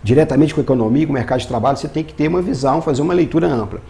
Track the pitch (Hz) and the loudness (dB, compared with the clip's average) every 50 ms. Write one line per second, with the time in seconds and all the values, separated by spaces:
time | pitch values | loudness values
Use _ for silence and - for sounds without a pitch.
0 | - 101 123 143 156 151 135 135 156 147 - 151 131 - 135 123 113 113 120 143 | 0 4 4 4 4 4 4 2 2 2 2 -2 0 0 2 2 2 2 2 2
1 | 160 151 143 131 110 - 131 127 - - 123 117 107 135 139 131 - 147 - 156 | 2 0 -2 -4 -2 -2 -2 -4 -2 -4 -4 -2 0 0 -2 -2 -6 -6 -6 -6
2 | 156 - - - 151 156 175 180 175 196 277 127 135 135 139 165 165 165 139 123 | -6 -6 -4 -2 0 0 0 0 -2 -2 -4 -2 0 0 0 0 0 0 0 0
3 | 147 170 175 180 160 - - 165 165 170 139 117 107 98 95 - - | 0 0 2 2 0 2 2 0 0 2 0 -2 -2 -4 -8 -12 -14